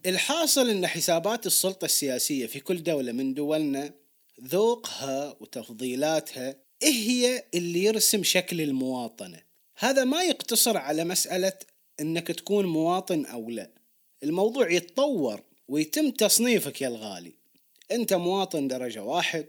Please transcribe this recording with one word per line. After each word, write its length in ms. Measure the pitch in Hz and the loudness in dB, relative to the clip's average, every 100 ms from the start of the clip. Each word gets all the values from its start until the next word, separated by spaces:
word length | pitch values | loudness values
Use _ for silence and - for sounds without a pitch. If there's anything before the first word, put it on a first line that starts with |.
| 190 | 0
الحاصل 640 | 185 - 311 320 285 247 | -2 0 0 2 4 4
إن 160 | 202 180 | 2 0
حسابات 600 | 170 170 165 180 226 190 | -2 0 2 0 -2 0
السلطة 380 | - 190 190 | 2 2 -2
السياسية 600 | 143 - 139 127 - 143 117 | -2 0 0 -2 -2 -2 -4
في 140 | 143 | -8
كل 220 | - 180 | -4 -4
دولة 300 | 160 151 127 | 0 -2 -2
من 220 | 120 135 | -2 -2
دولنا، 580 | 131 147 156 151 135 143 - _ _ _ - | -2 -2 0 0 -2 -6 -12 _ _ _ -20
ذوقها 920 | 127 170 226 233 - - 139 135 143 - | -4 2 2 0 -6 -8 -4 -4 -6 -12
وتفضيلاتها، 1160 | - 123 113 113 127 127 151 160 151 131 127 135 _ _ | -14 -12 -12 -8 -6 0 0 0 -2 -8 -10 -10 _ _
إيه 100 | 294 | 4
هي 520 | 247 214 247 247 254 - | 4 2 2 2 0 -2
اللي 300 | 175 175 170 | -2 0 2
يرسم 380 | 202 220 - 214 | 2 4 2 2
شكل 380 | 175 185 175 175 | 2 2 0 -2
المواطنة. 840 | 151 131 131 127 117 - 98 82 _ _ _ - | -2 0 -2 -4 -6 -10 -16 -16 _ _ _ -2
هذا 260 | 233 269 | 2 2
ما 180 | 254 302 | 2 2
يقتصر 540 | 370 262 - 226 233 196 | 0 0 0 2 4 2
على 280 | 143 156 | 0 -2
مسألة 480 | 170 180 - 180 190 190 - _ _ - | 0 0 0 0 0 -2 -20 _ _ -6
إنك 260 | 151 165 165 | -2 -2 -4
تكون 400 | 165 - 202 190 | -8 0 2 2
مواطن 580 | 156 160 185 - 170 | 2 2 0 0 -2
أو 260 | 139 120 113 | -2 -8 -8
لا. 200 | 117 90 _ _ _ _ _ | -10 -12 _ _ _ _ _
الموضوع 480 | 143 175 208 254 196 | -4 2 2 2 2
يتطور 720 | 175 175 - 294 233 131 104 _ _ - | 2 0 0 2 2 -2 -4 _ _ -4
ويتم 420 | 143 156 302 302 | -2 0 2 0
تصنيفك 720 | - 208 - 240 214 143 - | 2 4 4 4 4 2 -4
يا 60 | 131 | -4
الغالي. 460 | 117 107 92 87 - _ _ _ _ _ | -4 -8 -10 -14 -20 _ _ _ _ _
أنت 200 | 220 226 | -2 2
مواطن 560 | 190 175 190 185 165 135 | 2 2 0 0 -2 -2
درجة 360 | 127 123 110 | -4 -6 -8
واحد 420 | 104 165 160 165 | -2 0 0 -4